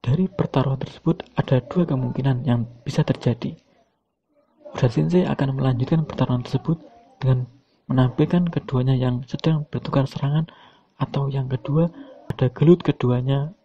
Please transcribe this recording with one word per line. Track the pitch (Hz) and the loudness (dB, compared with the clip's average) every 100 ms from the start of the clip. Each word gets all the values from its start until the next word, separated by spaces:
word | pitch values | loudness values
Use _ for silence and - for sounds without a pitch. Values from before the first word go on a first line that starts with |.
Dari | - 147 185 | 0 0 0
pertarungan | - - - 131 131 | 0 0 2 0 -2
tersebut | - - - 165 - - | -6 -6 -2 -2 -4 -6
ada | - 127 | 0 0
dua | - 180 | 0 -2
kemungkinan | 170 135 127 - 135 123 123 | 0 0 -2 -2 0 0 0
yang | 120 117 - - | 0 -2 -8 -6
bisa | - | -2
terjadi. | 151 131 - 117 - 170 _ _ _ _ _ _ _ _ _ _ - | 0 0 0 -2 -4 -10 _ _ _ _ _ _ _ _ _ _ -16
Oda | - 127 | 0 0
Sensei | 151 156 175 185 | 2 2 2 0
akan | - 139 135 | 0 -2 0
melanjutkan | 135 123 127 165 151 | 0 0 0 0 0
pertarungan | - 127 123 123 | -2 0 0 0
tersebut | 135 - 165 - - - _ | -4 -2 -4 -4 -20 -20 _
dengan | 131 127 127 - _ _ _ | 0 0 0 -12 _ _ _
menampilkan | 131 127 127 151 175 175 | 2 2 2 2 2 0
keduanya | 160 - 127 127 131 | -2 -2 0 2 2
yang | 127 123 131 | 2 -2 -6
sedang | - - 156 147 | -4 0 0 -2
bertukar | 117 - 139 139 | -8 -2 0 0
serangan, | - 139 147 165 - - _ _ _ | -2 -2 0 -2 -8 -20 _ _ _
atau | - - 139 | -4 -2 -2
yang | 135 127 | -2 -4
kedua, | 131 - 147 170 - - - - | -4 -2 0 0 -2 -20 -20 -14
pada | - 127 | -2 -2
gelut | - 147 175 | 2 6 6
keduanya | - - 123 123 127 139 147 196 | 4 0 0 0 0 -2 -2 -10